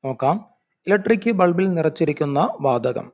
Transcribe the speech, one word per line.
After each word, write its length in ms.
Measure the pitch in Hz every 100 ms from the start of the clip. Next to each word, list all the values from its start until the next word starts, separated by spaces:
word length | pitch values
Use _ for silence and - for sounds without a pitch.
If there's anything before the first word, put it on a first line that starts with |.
നോക്കാം. 320 | 135 127 135 202 - _ _ _ -
ഇലക്ട്രിക് 440 | 202 208 226 233 202
ബൾബിൽ 300 | 180 175 190 170
നിറച്ചിരിക്കുന്ന 600 | 156 - 156 147 147 143 220 - 135
വാതകം. 400 | 120 123 123 -